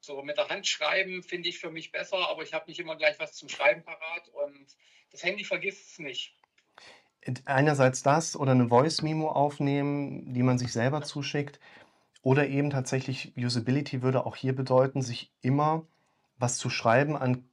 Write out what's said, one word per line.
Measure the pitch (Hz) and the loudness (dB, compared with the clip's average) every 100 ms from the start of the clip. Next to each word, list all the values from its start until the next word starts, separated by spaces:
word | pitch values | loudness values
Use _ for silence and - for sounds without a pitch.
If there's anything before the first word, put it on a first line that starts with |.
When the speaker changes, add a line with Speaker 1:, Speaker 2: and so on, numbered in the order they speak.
Speaker 1:
So | - 139 | -12 -12
mit | 143 151 | -8 -4
der | 147 | -4
Hand | 156 - | -4 -6
schreiben | - 151 175 190 180 | -4 -2 0 -2 -6
finde | 180 180 175 | -10 -8 -8
ich | 175 | -8
für | 175 | -12
mich | 160 156 | -12 -10
besser, | 151 143 190 175 | -10 -6 -4 -4
aber | 156 | -4
ich | 151 | -6
hab | 156 156 | -8 -8
nicht | 165 | -12
immer | 170 156 | -10 -2
gleich | 151 151 | -2 -2
was | 156 | -10
zum | - 143 | -12 -14
Schreiben | - 139 170 | 0 2 2
parat | 165 220 160 170 _ | -4 -14 -12 -12 _
und | 143 143 139 135 _ _ _ _ | -10 -10 -10 _ _ _ _ _
das | - | -8
Handy | 175 202 | -6 -6
vergisst | 196 180 185 196 - | -6 -4 -4 -8 -20
es | - | -16
nicht. | 147 123 - _ _ _ _ - - - _ _ - 127 - | -12 -10 -12 _ _ _ _ -20 -20 -20 _ _ -10 -8 0
Speaker 2:
Einerseits | 135 147 143 127 127 | 4 4 6 4 4
das | 139 147 165 - | 4 4 2 -2
oder | 139 | 4
eine | 127 120 | 6 8
Voice-Memo | 120 151 160 156 156 156 | 6 4 2 -2 -2 -2
aufnehmen, | - 147 147 143 143 143 143 143 139 - | 2 0 2 0 2 0 -2 -4 -8 -8
die | 123 | 2
man | 127 123 | 4 4
sich | 123 | 0
selber | 117 117 151 | 0 0 0
zuschickt. | 147 147 139 147 143 - - - - _ _ _ | -6 -8 -4 -4 -4 -10 -20 -20 -20 _ _ _
Oder | 131 135 139 | 2 4 4
eben | 139 143 | 2 0
tatsächlich, | 139 127 131 131 131 - - | 0 -2 -2 -2 -8 -8 -6
Usability | 120 120 113 135 139 131 | -2 -2 0 0 0 -2
würde | 127 131 120 | 0 0 -2
auch | - | -4
hier | 131 | -4
bedeuten, | 131 131 127 135 139 | -2 2 4 4 0
sich | 123 120 - _ | -4 -8 -12 _
immer | 127 139 151 160 160 _ _ _ _ _ | 0 2 2 0 -4 _ _ _ _ _
was | 123 - | -4 -2
zu | 131 | -6
schreiben | - 120 117 147 147 | -2 4 4 4 0
an | 131 123 - | 0 -2 -4